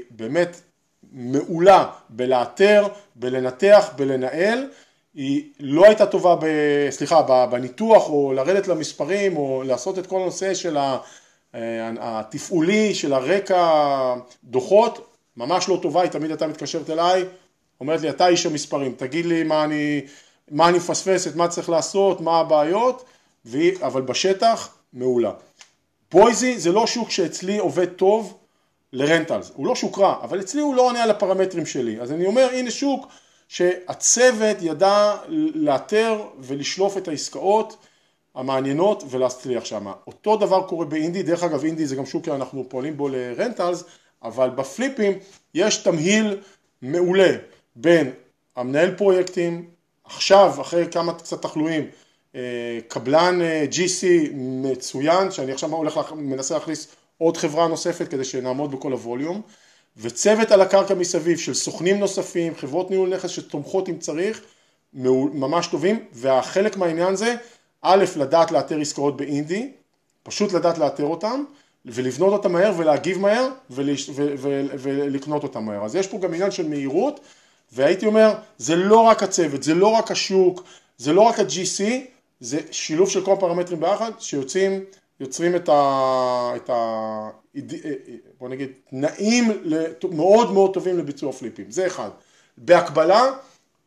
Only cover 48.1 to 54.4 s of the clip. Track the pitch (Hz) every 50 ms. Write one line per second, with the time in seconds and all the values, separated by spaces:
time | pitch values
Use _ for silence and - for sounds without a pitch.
48.1 | 127 - _ _ _ _ _ _ _ 123 123 127 139 151 170 185 180 - 202 196
49.1 | 185 185 180 180 - 185 170 170 170 170 175 - _ _ _ _ _ _ _ -
50.1 | - - - - 196 196 196 175 135 143 131 - 170 175 170 165 - 175 170 170
51.1 | 165 - - - 170 147 - 147 - 156 151 160 165 156 131 - - _ _ _
52.1 | _ _ _ _ - 135 123 123 123 120 120 120 117 117 113 - - 135 117 127
53.1 | 143 160 175 185 180 180 170 165 160 156 151 135 - 151 185 175 180 - - 180
54.1 | 175 170 151 139 143 139